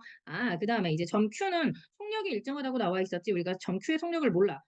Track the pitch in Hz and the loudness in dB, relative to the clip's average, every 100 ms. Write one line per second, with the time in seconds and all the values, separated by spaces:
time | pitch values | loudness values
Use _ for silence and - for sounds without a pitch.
0 | - - - 170 240 175 208 233 175 156 | -4 -18 -8 -4 -2 0 2 2 2 2
1 | 175 208 214 - 392 349 294 170 - - | 2 4 2 2 0 2 0 -2 -10 -14
2 | 415 440 392 233 247 285 269 254 190 185 | -6 -4 -2 -4 -4 -4 -2 0 2 2
3 | 190 180 196 185 175 185 - 185 - 311 | 0 -2 -2 -2 -2 -4 -4 -4 -2 -2
4 | 339 339 269 175 196 143 | 0 0 2 4 4 2